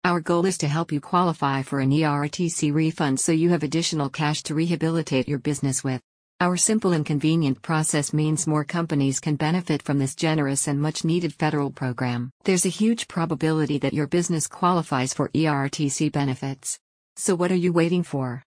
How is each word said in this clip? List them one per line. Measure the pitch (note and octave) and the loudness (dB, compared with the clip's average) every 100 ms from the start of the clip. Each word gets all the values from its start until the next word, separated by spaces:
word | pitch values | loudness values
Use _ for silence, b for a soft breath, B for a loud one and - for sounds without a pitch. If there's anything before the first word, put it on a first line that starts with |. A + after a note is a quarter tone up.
Our | F#3 F3 | 0 -2
goal | D#3+ E3+ | 2 2
is | F#3 F#3+ | 2 0
to | D3 | 0
help | D3+ E3 | 0 -2
you | D3 | -4
qualify | - F3+ F3+ D#3+ C#3 C#3 | 0 2 2 2 0 0
for | C3+ C#3 | -2 0
an | C3+ | 2
E | C#3+ | 2
R | D#3 C#3+ D3 | 2 0 -2
T | - E3+ | -2 -4
C | - D3+ | 0 0
refund | D3 D#3+ D#3+ D3+ C3+ | 2 0 0 0 0
so | - | 0
you | D#3+ E3+ | 2 4
have | F3 | 2
additional | D3+ D#3+ E3 D#3 C#3 | 0 -2 -2 -2 -4
cash | C3+ D3+ D3+ | 0 -2 -2
to | - | -2
rehabilitate | D#3 E3 E3 D#3+ E3 D#3 C3 B2+ | -2 0 0 0 0 0 0 0
your | C#3+ | -2
business | D3+ C#3+ C#3 C3 | -2 -2 -2 -2
with. | C#3 B2+ _ _ _ _ | -2 -4 _ _ _ _
Our | F3+ F3+ | 0 0
simple | - A3 F#3+ | 0 2 2
and | E3 | 0
convenient | D3 D3 D#3 E3 D3 C3 | 0 0 2 2 2 -2
process | - D#3+ D#3 D#3 C#3+ | -2 -2 0 0 0
means | D3+ D3+ D#3 - | 0 0 0 0
more | D3+ | -2
companies | D3 F3 E3 C#3+ C3+ C3+ | -2 -4 -2 0 0 0
can | - | -2
benefit | D3 D#3 F3 E3+ D3 | 0 0 0 0 -4
from | - C#3+ | 0 0
this | C3+ | 0
generous | - E3 D#3 C#3+ C#3 - | 0 0 2 0 0 -2
and | C#3+ | 0
much-needed | D3+ - D#3+ F3 E3+ | -2 -2 0 0 -2
federal | - D#3 D3 C#3+ | -2 0 0 -2
program. | C3+ C3 A#2 B2+ A#2+ B2 _ | -4 -6 -2 -2 -2 -6 _
There's | - F3+ | 0 2
a | F#3 | 0
huge | - G#3+ A#3 - | 0 0 0 -2
probability | - E3 E3 D#3+ D#3 D3 C#3+ | -4 -2 0 0 2 0 0
that | C3+ | 0
your | D#3 C#3+ | -2 0
business | F3 E3+ E3 - | 0 0 -2 -4
qualifies | - F3+ F3+ D#3+ C3+ C3 | 0 2 2 0 -2 -2
for | - C#3+ | -2 -2
E | C#3 D#3+ | 2 2
R | C#3+ C#3 | 0 -2
T | - D3 | -2 -2
C | - D3+ | 0 -2
benefits. | C#3+ C#3+ B2+ C#3 C3+ - - _ _ _ - | 0 -2 -2 -6 -8 -8 -10 _ _ _ -6
So | - | -2
what | F3+ F3+ | 0 2
are | F3+ | 2
you | F3 | 2
waiting | E3+ E3 F3+ | 2 2 2
for? | E3+ C#3+ B2+ B2 _ | 0 -4 -4 -6 _